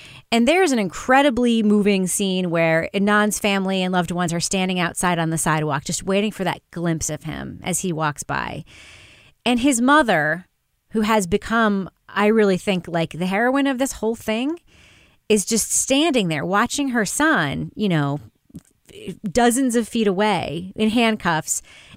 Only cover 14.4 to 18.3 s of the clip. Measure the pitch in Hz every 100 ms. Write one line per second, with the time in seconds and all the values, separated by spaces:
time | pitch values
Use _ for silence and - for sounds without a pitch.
14.4 | 269 339 _ _ - _ _ _ - 214
15.4 | - 226 - - - 269 330 254 175 151
16.4 | 165 202 240 - 277 240 190 - 311 240
17.4 | 143 156 165 - 208 160 143 147 -